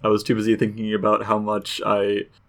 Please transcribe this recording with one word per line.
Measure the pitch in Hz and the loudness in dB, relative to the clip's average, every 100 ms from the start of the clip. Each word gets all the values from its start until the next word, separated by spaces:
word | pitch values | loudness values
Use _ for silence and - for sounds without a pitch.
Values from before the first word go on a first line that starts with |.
I | 110 | 0
was | 107 | 0
too | - | 2
busy | 113 107 110 | 0 2 2
thinking | 113 107 107 | 0 -2 -4
about | 107 104 107 | 0 2 0
how | 104 107 | 2 0
much | 107 104 98 - | 0 -4 -4 -6
I, | 104 104 101 101 - _ | -2 0 2 0 -4 _